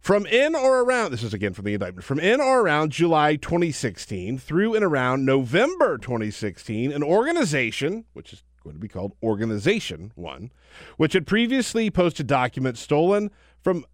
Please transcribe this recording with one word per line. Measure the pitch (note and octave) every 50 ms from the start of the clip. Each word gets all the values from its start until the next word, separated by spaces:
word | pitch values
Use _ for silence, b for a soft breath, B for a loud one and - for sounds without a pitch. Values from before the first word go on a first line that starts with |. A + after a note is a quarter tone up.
"From | _ - G3 G#3 G#3
in | D#3+ G#3+ A#3+ C#4 D4+ E4
or | D#4 B3+ C4 C4 B3+
around," | B3 B3 B3+ B3 A3+ F3+ C3+
this | A2 A#2
is | A2 G2
again | G2+ G2+ G2+ F#2
from | - G2
the | G#2 G#2
indictment, | G2+ G2+ F2+ F#2 F2+ E2+
"from | - C3+ D3
in | D#3+ F#3+ A3+ C#4
or | D4 C4 C4 B3+
around | A#3 E3+ D3+ D3+ D#3 D#3
July | C3+ - E3 F3 E3 D#3 D3 D3+ D#3
twenty | D3 - - E3 F3 F3 E3+
sixteen | D3 - - A#2+ F2+ - - - A2 F#2 F2+ G2 B2+
through | C3 - - D3 E3+ G3+ A3+ A3+
and | A3 G#3
around | F#3 D3+ C3+ B2+ B2+ B2+ C3+ C3+
November | C3 C3+ C#3 C3 A#2 A#2+ F3 A#3+ D4 F#4 F4+ D#4+ A3+ D#3+
twenty | A#2 - - B2 A2+ A2 G#2+ G2+
sixteen, | - - G#2 F2+ - - - A2 G#2+ A#2+ C3+
an | D3 C#3+ D3
organization," | C#3+ E3+ G#3 A#3+ D4 E4+ F4 C#4+ F3 D3 C#3+ B2 A2+ G#2 - C3+ D3+ F#3+ A3+ A3+ _ _
which | - - - -
is | - _ _ _ _ _
going | D#2 D2
to | D#2
be | F2+ G#2+
called | - F#2 F#2 G#2 - _ -
Organization | A2 A2 G2+ A2 A2+ A2 G#2 G2 D3+ G#3+ A3+ - - F2+ D2+ E2+ G#2+ A#2
One, | - F2 D#2 C2+ C2+ F#2+ - _ B B B B B B B B
"which | B D#3 D#3+ -
had | F#3+ D#3
previously | - G3 A3 A#3 A#3 B3+ C4+ A#3 - - A3+ A3+ G#3+
posted | - - F3+ E3+ D3+ - D3+
documents | A2 C#3+ C3 B2+ B2 - - C3 C3 A#2+ -
stolen | - - D3+ D3 D#3+ F3+ G3+ G#3 G#3 G#3 b b b b b b
from, | b F#3+ F#3 F3 B2+ _